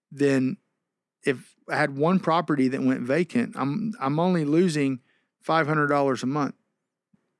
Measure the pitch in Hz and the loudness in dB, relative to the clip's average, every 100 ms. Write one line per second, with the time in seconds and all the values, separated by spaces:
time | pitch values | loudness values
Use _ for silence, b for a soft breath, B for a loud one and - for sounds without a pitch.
0 | _ 139 143 135 131 - _ _ _ _ | _ -2 2 2 0 -4 _ _ _ _
1 | _ _ - 127 - _ - 139 147 139 | _ _ -4 -4 -6 _ -6 -2 -2 0
2 | 156 185 - 165 160 147 131 135 135 127 | 2 2 2 0 0 0 0 2 0 0
3 | 123 131 120 123 117 127 135 147 226 - | 0 -2 0 -2 -4 -4 -4 -2 -4 -4
4 | 135 147 180 180 143 156 185 151 139 131 | -2 0 2 0 2 2 2 2 -2 -2
5 | - _ _ _ - 160 147 156 143 143 | -10 _ _ _ -2 0 2 0 2 2
6 | 139 120 127 147 139 - _ _ _ _ | 2 0 -2 -2 -4 -6 _ _ _ _
7 | _ _ _ | _ _ _